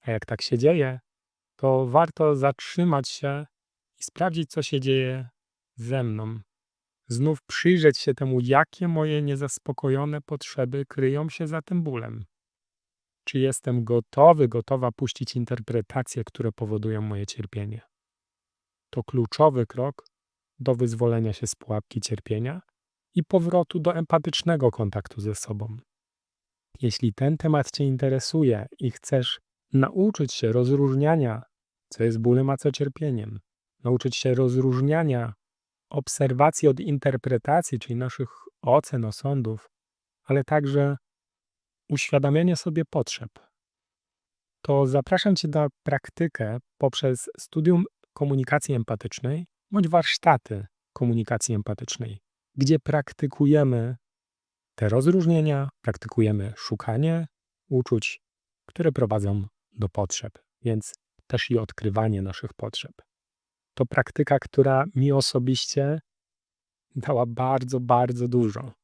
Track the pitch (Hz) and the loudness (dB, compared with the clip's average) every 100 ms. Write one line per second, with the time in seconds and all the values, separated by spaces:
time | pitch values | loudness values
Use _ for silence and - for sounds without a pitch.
0 | - 110 - 113 - 120 139 170 135 127 | -4 -6 -6 -8 -2 2 4 2 0 -4
1 | _ _ _ _ _ _ 135 131 131 135 | _ _ _ _ _ _ 0 2 4 4
2 | 165 - 156 143 139 135 - - 175 147 | 4 2 2 4 0 -2 -8 0 2 2
3 | 131 - 143 139 151 _ _ _ _ _ | -2 -8 -6 -6 -10 _ _ _ _ _
4 | - - 180 165 156 - 143 143 131 135 | -16 -4 -2 -2 -4 -4 -2 -2 2 0
5 | 131 131 123 _ _ _ _ - 117 135 | 0 -6 -10 _ _ _ _ -12 -4 -2
6 | 120 107 110 113 - _ _ _ _ _ | -2 -4 -6 -10 -14 _ _ _ _ _
7 | _ 117 147 151 _ - 170 180 156 135 | _ -2 0 -2 _ 0 4 6 6 4
8 | - 127 135 127 123 135 156 - 175 165 | -2 -2 0 0 4 4 2 -2 -2 0
9 | 156 151 147 139 139 - - 131 139 135 | 0 0 -2 -4 -4 -8 -8 -4 0 0
10 | 147 147 - 147 - - 127 139 139 - | -2 -6 -8 -10 -8 -4 -4 -4 -6 0
11 | 135 143 156 - 160 160 - 180 160 127 | 0 0 -4 -6 -6 -6 -4 -4 -2 -4
12 | 113 113 104 _ _ _ _ _ _ _ | -8 -12 -14 _ _ _ _ _ _ _
13 | _ _ - 139 131 135 - 123 113 120 | _ _ -6 0 0 0 -2 -2 2 0
14 | 110 - 151 160 127 117 - 135 123 - | 0 8 8 8 4 2 -2 -2 -2 -2
15 | 131 - - 123 117 123 107 117 107 135 | -6 -4 -6 -4 -4 -6 -4 -4 -4 -6
16 | 123 - 110 - 117 - 107 107 110 110 | -6 -8 -10 -4 -6 -4 -4 -4 -2 -4
17 | 107 101 101 - 104 107 104 107 _ _ | -4 -6 -8 -10 -10 -8 -8 -10 _ _
18 | _ _ _ _ _ _ _ _ _ - | _ _ _ _ _ _ _ _ _ -10
19 | - 131 113 - 156 131 113 - 131 - | -4 -2 -2 4 4 4 -4 -4 -6 -8
20 | _ _ _ _ _ _ 135 123 123 113 | _ _ _ _ _ _ -2 0 0 0
21 | 120 117 113 101 110 - - 107 - - | 0 0 -2 -4 -8 -10 -6 -6 -4 -8
22 | - 107 - 110 120 165 _ _ _ _ | -6 -8 -6 -4 -4 -8 _ _ _ _
23 | _ - 165 190 170 180 170 180 156 165 | _ -4 2 0 2 0 0 -2 -2 -2
24 | 165 165 160 - - 165 127 - 104 101 | 2 0 2 -4 0 2 2 2 -2 -2
25 | - - 104 101 - 104 110 110 _ _ | -8 -8 -6 -6 -8 -8 -8 -12 _ _
26 | _ _ _ _ _ _ _ - 123 - | _ _ _ _ _ _ _ -4 -4 0
27 | 120 101 135 156 160 151 131 - 143 131 | -2 0 0 0 2 0 0 -2 -2 0
28 | 135 135 - 165 143 107 - - 123 - | 0 0 -2 0 2 2 -2 -6 -6 -6
29 | - 135 127 - _ _ _ 135 135 196 | -2 0 0 -6 _ _ _ 2 2 2
30 | 208 208 135 - 113 117 123 139 139 131 | 0 0 -4 -2 0 2 2 2 2 2
31 | 147 165 127 110 - _ _ _ _ - | 2 2 0 -4 -10 _ _ _ _ -2
32 | 117 113 113 123 135 139 147 131 143 - | 0 2 4 4 2 0 -2 -2 -6 -4
33 | 151 123 107 104 _ _ _ _ 123 123 | -4 -4 -6 -12 _ _ _ _ -2 0
34 | 131 120 131 127 131 127 131 127 139 156 | 0 -2 -2 2 2 2 2 2 2 2
35 | 160 123 113 107 _ _ _ _ _ 151 | 2 0 -4 -10 _ _ _ _ _ -8
36 | 135 - 139 127 147 - 151 135 185 143 | -6 -2 0 4 4 6 2 2 -2 0
37 | 143 131 - 127 - 156 - 120 - 120 | 0 -2 -2 -2 2 0 0 -6 -6 -6
38 | 127 - 131 - - _ - 139 - 135 | -6 -6 -10 -10 -20 _ 2 2 4 -4
39 | 110 - 139 139 113 110 _ _ _ _ | -4 -4 -4 -2 -2 -6 _ _ _ _
40 | _ _ - 139 135 151 139 143 143 139 | _ _ 0 0 2 0 2 0 0 -2
41 | _ _ _ _ _ _ _ _ _ 147 | _ _ _ _ _ _ _ _ _ -4
42 | - 143 139 147 175 165 - 160 160 151 | 0 0 2 2 2 0 -2 -4 -2 -4
43 | - - 110 _ _ _ _ _ _ _ | -4 -6 -12 _ _ _ _ _ _ _
44 | _ _ _ _ _ _ - 139 135 139 | _ _ _ _ _ _ 0 2 4 2
45 | 131 185 208 185 160 151 147 _ - 139 | 0 0 2 2 0 0 -2 _ -4 -4
46 | - - 170 - 110 120 _ _ 139 - | -6 -4 -4 -2 -6 -6 _ _ -2 0
47 | 135 127 - - - 160 160 175 185 _ | -2 -2 -6 -14 -8 0 4 4 2 _
48 | _ - 143 139 127 120 - 131 113 110 | _ -6 -2 0 0 0 0 -4 -2 -6
49 | 110 - 123 151 175 _ _ 202 175 170 | -6 -6 -6 -6 -8 _ _ 0 4 2
50 | 160 - 170 131 - 104 95 _ _ - | 2 0 4 4 2 -10 -10 _ _ -2
51 | 120 117 107 117 - 110 104 107 117 - | 0 0 0 -4 -2 -4 -4 -8 -8 -10
52 | 113 98 _ _ _ - 135 156 - 151 | -10 -12 _ _ _ -2 2 2 2 -2
53 | 139 - 143 - 143 151 143 123 117 120 | -2 -6 -6 2 4 6 4 2 -2 -6
54 | _ _ _ _ _ _ _ - 107 117 | _ _ _ _ _ _ _ -2 2 4
55 | 139 185 165 165 151 143 139 _ - 107 | 4 4 4 4 2 0 -4 _ -6 -6
56 | - - 107 104 98 110 - 107 - 113 | -4 2 2 2 -4 -8 -8 -8 -4 -2
57 | 156 165 160 _ _ _ _ 131 123 117 | 0 0 -4 _ _ _ _ -2 2 -2
58 | - - _ _ _ _ - - 165 127 | -2 -10 _ _ _ _ -20 -2 0 2
59 | 117 107 101 104 98 _ _ - 104 - | 0 0 0 -2 -4 _ _ -6 -4 -2
60 | 98 - - _ _ _ 120 110 - - | -4 -4 -10 _ _ _ -4 -4 -4 -18
61 | _ _ _ 123 - 120 107 - 110 101 | _ _ _ -4 0 -2 -2 -6 -4 0
62 | 110 104 95 92 110 - 110 - - - | 0 -2 -4 -8 -14 -10 -10 -10 -12 -18
63 | _ _ _ _ _ _ _ - 127 - | _ _ _ _ _ _ _ -4 0 0
64 | 127 - 147 143 - - 135 131 151 131 | -2 -2 2 2 0 2 4 4 0 2
65 | 139 135 131 135 123 131 - - 139 160 | 2 2 2 0 0 -2 -2 -2 -2 -2
66 | _ _ _ _ _ _ _ _ _ 135 | _ _ _ _ _ _ _ _ _ -10
67 | 123 127 120 113 127 131 127 127 123 120 | -2 0 0 0 0 0 0 -4 2 4
68 | 127 123 123 123 117 104 131 - | 4 0 0 2 2 -2 -12 -16